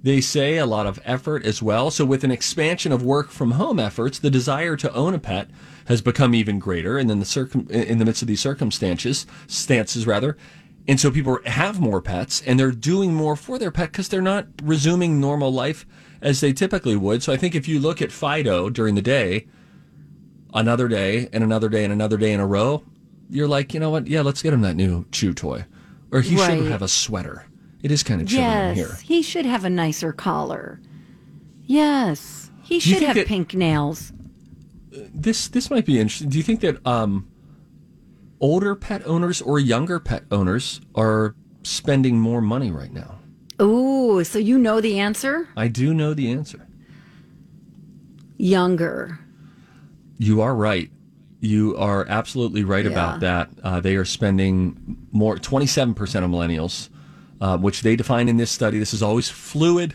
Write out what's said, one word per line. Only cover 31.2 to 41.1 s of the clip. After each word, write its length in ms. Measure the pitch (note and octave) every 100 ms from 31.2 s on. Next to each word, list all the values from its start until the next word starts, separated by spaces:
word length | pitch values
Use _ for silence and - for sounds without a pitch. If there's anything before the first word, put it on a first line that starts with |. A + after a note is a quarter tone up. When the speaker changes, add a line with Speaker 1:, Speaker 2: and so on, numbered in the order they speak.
| - - - - -
Speaker 2:
Yes, 880 | C#4+ D4 C#4+ G#3+ D3 - - - -
he 60 | -
Speaker 1:
Do 60 | F4
you 60 |
Speaker 2:
should 120 | E3+ F#4+
Speaker 1:
think 80 | D4
Speaker 2:
have 80 | G#3+
Speaker 1:
that 120 | -
Speaker 2:
pink 260 | G3+ E3 F#3
nails. 580 | E3+ D3+ D3 D#3 - - - - - - - - - - -
Speaker 1:
This, 340 | D#3 A3 A3 -
this 200 | A#3+ -
might 160 | C4 -
be 140 | B2+
interesting. 300 | G#2+ - D3+
Do 80 | D3
you 60 |
think 180 | D#3 A3
that, 160 | F3+ C3+ B2
um, 400 | A#2+ G#2+ G2 - - - - - - - - - - - -
older 360 | C3+ E3+ G3+ G3+
pet 260 | - G3+ -
owners 360 | E3 F3 F3
or 180 | B2 C#3+
younger 400 | C3+ A2+ E3 F3
pet 240 | - A2 -
owners 480 | G2+ F2+ A2 - - -
are 420 | - A2